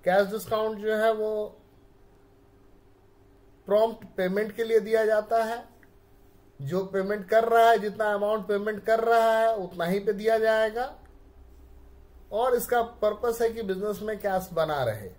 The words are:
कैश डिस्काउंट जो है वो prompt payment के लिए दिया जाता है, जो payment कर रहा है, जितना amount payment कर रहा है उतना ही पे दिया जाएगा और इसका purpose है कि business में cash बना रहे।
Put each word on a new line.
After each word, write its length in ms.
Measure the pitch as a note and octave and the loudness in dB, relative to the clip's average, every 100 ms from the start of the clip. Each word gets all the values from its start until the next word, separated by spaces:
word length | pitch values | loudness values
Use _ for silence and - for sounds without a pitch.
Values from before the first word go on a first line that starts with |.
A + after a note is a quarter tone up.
| F3 | 4
कैश 220 | F#3+ G3 | 2 2
डिस्काउंट 500 | G#3+ - A3 A3 G#3+ | -2 -4 -2 -2 -4
जो 160 | G#3+ G#3+ | -4 0
है 160 | A3 | 2
वो 320 | G#3+ G#3+ G#3+ G#3 - - - _ _ - _ _ _ _ _ - - _ _ _ _ - _ - - - | 0 -2 -4 -6 -12 -20 -20 _ _ -20 _ _ _ _ _ -20 -20 _ _ _ _ -20 _ -20 -20 0
prompt 400 | G3+ A3+ A#3 - - | 2 2 -2 -14 -4
payment 340 | F#3 G3 G#3+ A3 | -2 -2 -4 -6
के 80 | |
लिए 160 | A3+ A3+ | 2 2
दिया 260 | G3+ A3 G#3+ | 2 2 2
जाता 380 | G#3+ G#3+ A3+ | 0 0 0
है, 200 | A3 A#3 - - - _ _ - - - - _ | 0 -6 -12 -20 -20 _ _ -20 -20 -20 -20 _
जो 240 | C#3 F3+ F#3+ | -6 -4 -2
payment 420 | G3 F#3+ G#3 F#3 | -4 -2 -6 2
कर 140 | A3 A3+ | 2 4
रहा 240 | A3+ A3+ | 6 6
है, 100 | A3+ | 6
जितना 340 | G#3 G#3 G#3+ | 0 -2 -2
amount 340 | G3+ G#3 A3 F#3+ | 0 0 -2 -2
payment 360 | G3+ G#3 G#3 A3 | -2 -2 -4 0
कर 180 | A3+ | 2
रहा 280 | A3+ A#3 A3+ | 4 4 4
है 240 | A3 A3+ A3 | 4 2 0
उतना 300 | F3+ F3 E3+ | -6 -6 -2
ही 140 | G3 | -2
पे 140 | G3+ | -2
दिया 240 | G3+ G#3+ A3+ | -2 0 2
जाएगा 460 | A3 A3 A3 A3 C4 - - - - - - - - - - - - - - | 2 2 0 -2 -8 -10 -20 -20 -20 -20 -20 -20 -20 -20 -20 -20 -20 -20 -8
और 220 | G#3 B3+ A#3+ | -2 2 0
इसका 260 | A#3+ A#3+ A3+ - | 2 0 0 -2
purpose 400 | G#3+ G#3 A#3+ A#3 | -2 0 -4 0
है 80 | A#3 | -2
कि 140 | A3+ | -2
business 380 | G#3 F#3 G#3 G3+ | -6 -4 -4 -6
में 160 | G#3+ G#3 | -8 -6
cash 300 | G#3 F#3 F#3 | -2 -2 -2
बना 300 | E3 D#3 C#3+ | -2 -2 0
रहे। 260 | A#2+ G#2+ G2 | -2 -4 -12